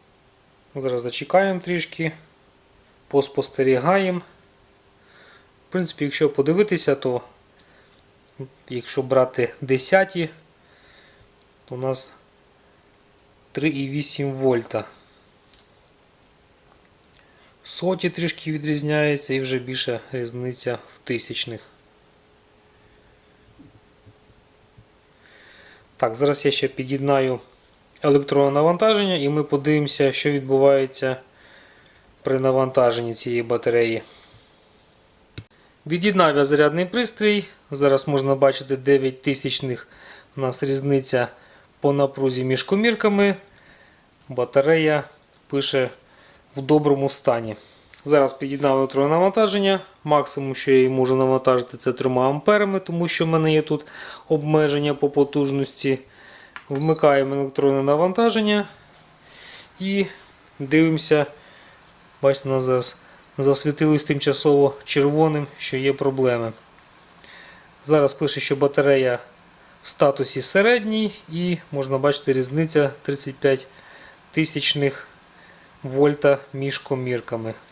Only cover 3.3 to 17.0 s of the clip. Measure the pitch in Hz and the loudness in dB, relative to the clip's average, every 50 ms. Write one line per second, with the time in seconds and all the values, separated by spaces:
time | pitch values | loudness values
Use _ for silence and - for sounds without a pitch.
3.3 | - 147 131 - - - 135 131 131 123 127 165 190 196 190 185 180 175 - - | -2 -6 -6 -4 -4 0 2 2 2 2 2 2 2 2 0 -2 -4 -6 -8 -12
4.3 | _ _ _ _ _ _ _ _ _ _ _ _ _ _ _ _ _ - - - | _ _ _ _ _ _ _ _ _ _ _ _ _ _ _ _ _ -20 -20 -20
5.3 | - - _ _ _ _ _ _ - 185 175 160 - - 147 143 - - 156 147 | -20 -20 _ _ _ _ _ _ -6 -4 -4 -4 -6 -6 -6 -6 -2 0 0 0
6.3 | - - 135 151 165 190 208 208 190 160 - - 139 139 - 135 123 120 - - | 0 0 0 0 2 2 0 0 0 -2 0 0 -2 0 -2 -4 -4 -4 -8 -12
7.3 | _ _ _ _ _ _ _ _ _ _ _ _ _ - - _ _ _ _ _ | _ _ _ _ _ _ _ _ _ _ _ _ _ -20 -20 _ _ _ _ _
8.3 | _ - 135 131 _ _ _ - 131 120 117 - - 139 127 123 127 131 127 127 | _ -18 -18 -18 _ _ _ -12 -12 -10 -10 -6 -4 -4 -2 2 2 2 2 2
9.3 | - - 120 - - - 143 127 131 127 - - 190 190 190 196 - 175 165 156 | 0 -2 -2 -4 -4 -8 -2 -2 0 0 2 4 4 4 2 2 -2 -6 -6 -6
10.3 | - - _ _ _ _ _ _ _ _ _ _ - - - _ _ _ - _ | -8 -14 _ _ _ _ _ _ _ _ _ _ -20 -20 -20 _ _ _ -20 _
11.3 | _ _ - - _ _ _ - 131 127 131 135 131 127 - - - - _ _ | _ _ -20 -20 _ _ _ -14 -10 -6 -6 -4 -4 -6 -8 -12 -16 -20 _ _
12.3 | _ _ _ _ _ _ _ _ _ _ _ _ _ _ _ _ _ _ _ _ | _ _ _ _ _ _ _ _ _ _ _ _ _ _ _ _ _ _ _ _
13.3 | _ _ _ _ - 143 139 160 151 139 139 135 139 147 143 - - - 143 139 | _ _ _ _ -6 -4 -2 -2 -2 -2 -4 -6 -4 -6 -6 -4 -4 -4 -4 -6
14.3 | 135 131 135 131 123 120 110 - - 107 104 - - - _ _ _ _ _ _ | -4 0 2 2 2 0 -2 -4 -6 -8 -8 -8 -14 -20 _ _ _ _ _ _
15.3 | _ _ _ _ - - _ _ _ _ _ _ _ _ _ _ _ _ _ _ | _ _ _ _ -20 -20 _ _ _ _ _ _ _ _ _ _ _ _ _ _
16.3 | _ _ _ _ _ _ _ _ _ _ _ _ _ _ | _ _ _ _ _ _ _ _ _ _ _ _ _ _